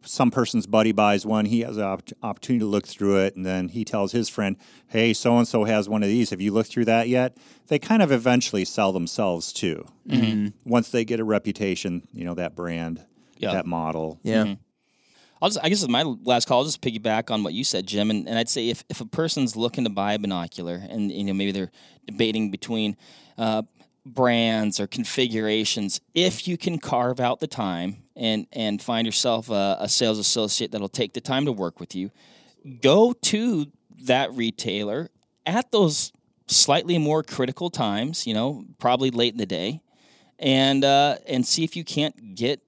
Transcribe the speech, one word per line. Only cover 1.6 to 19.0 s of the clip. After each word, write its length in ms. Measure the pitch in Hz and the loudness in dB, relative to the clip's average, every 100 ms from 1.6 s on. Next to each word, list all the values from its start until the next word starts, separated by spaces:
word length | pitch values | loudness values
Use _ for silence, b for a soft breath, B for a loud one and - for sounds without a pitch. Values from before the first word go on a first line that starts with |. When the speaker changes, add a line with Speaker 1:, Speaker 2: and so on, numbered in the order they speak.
Speaker 1:
has 160 | 113 107 | -2 -4
an 60 | |
opp-, 260 | 101 95 - - | -4 -4 -8 -10
opportunity 380 | 117 98 - 123 | -8 -8 -2 0
to 60 | 107 | 2
look 200 | 104 - | 0 -2
through 320 | - 101 98 | -2 2 4
it, 180 | 95 95 | 4 0
and 80 | |
then 240 | 92 92 90 | -4 -2 -2
he 160 | 104 | -4
tells 280 | 107 110 98 | -4 -2 0
his 160 | 120 110 | 0 -2
friend, 260 | - 101 98 b b b | -2 -2 -4 b b b
"Hey, 260 | 113 117 | 2 2
so-and-so 520 | 110 123 120 117 117 | 4 4 4 4 2
has 240 | 107 107 101 | 2 2 2
one 140 | 110 | 0
of 60 | 101 | 2
these. 220 | 117 113 | 2 0
Have 100 | 92 | 0
you 120 | 101 | 0
looked 180 | 104 113 | 0 0
through 160 | - 113 | 0 2
that 220 | 113 117 | 4 4
yet?" 280 | 123 127 - b b _ | 2 0 -4 b b _
They 120 | 147 | -2
kind 220 | - 220 | 2 4
of 80 | 180 | 6
eventually 520 | 131 120 123 - 104 | 4 4 4 2 -2
sell 280 | 92 - 98 | -2 0 0
themselves, 600 | 92 82 - 101 85 - | 0 -4 -2 0 0 -4
too, 320 | - - - - _ - | -4 -2 -4 -8 _ -2
Speaker 2:
Mm-hmm. 400 | 131 110 107 104 - | 2 2 2 -2 -6
Speaker 1:
once 240 | - 120 113 | 0 2 2
they 140 | 120 | -2
get 160 | 117 117 | 0 -2
a 40 | |
reputation, 840 | 110 104 104 98 101 90 98 87 - | 0 0 0 -4 -2 -2 -4 -6 -8
you 100 | - | -10
know, 100 | 87 | -8
that 200 | 87 85 85 | -6 -6 -6
brand, 480 | 87 85 85 82 - _ b b | -6 -6 -6 -8 -14 _ b b
Speaker 3:
Yeah. 160 | 104 | -4
Speaker 1:
that 140 | 92 87 | -2 -2
model. 540 | 82 80 80 80 78 | -4 -2 -4 -6 -6
Speaker 2:
Yeah. 220 | - 110 | -2 0
Speaker 3:
Mm-hmm. 180 | 107 101 _ _ b b b b b b | 0 -4 _ _ b b b b b b
I'll 80 | 165 | -2
just, 100 | 185 | 0
I 60 | 160 | 0
guess 180 | 202 156 | 0 0
my 160 | 120 | 0
last 460 | 156 113 - 123 - | 0 -2 0 2 4
call, 100 | 123 | 2
I'll 40 | |
just 160 | 147 - | 2 -2
piggyback 500 | 135 110 110 107 117 | -4 -2 0 0 0
on 140 | 110 | -2
what 80 | 98 | -2
you 100 | 90 | -2
said, 240 | 135 95 95 | -2 -2 -2
Jim, 240 | 104 107 | 0 0
and, 160 | 107 - | 0 0
and 80 | 113 | -2
I'd 100 | 117 | 0
say 220 | - 117 | 0 -2
if, 120 | 117 - | -4 -8
if 120 | - | -12